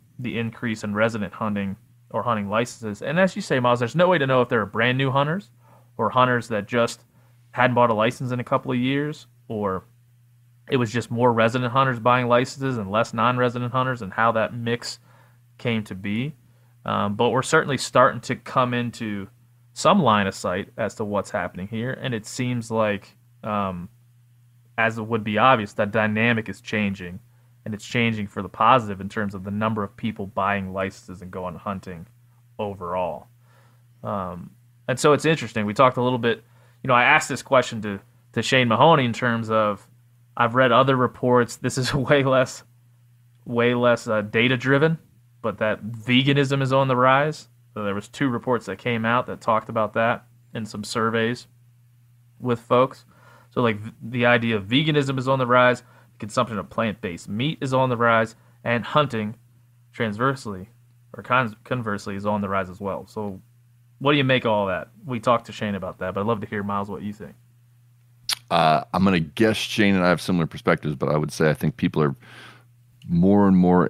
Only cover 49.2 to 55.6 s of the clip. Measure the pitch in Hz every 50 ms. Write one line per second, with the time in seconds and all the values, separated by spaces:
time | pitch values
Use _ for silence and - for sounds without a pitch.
49.2 | 123 - 95 - - - 113 110 - - 117 117 107 104 - 113 113 117 120 -
50.2 | - _ _ _ _ _ - 120 110 104 - 104 101 - - 120 110 113 110 113
51.2 | 113 113 123 123 - _ _ _ _ _ _ _ _ _ _ _ _ _ _ _
52.2 | _ _ _ - - 123 120 113 - - 127 123 131 135 - - - _ _ _
53.2 | - - - - _ _ - - 127 113 110 104 107 113 - - - 113 123 123
54.2 | 120 120 120 120 113 117 113 104 95 98 120 139 160 156 151 147 139 135 135 131
55.2 | 123 131 135 131 127 120 123 127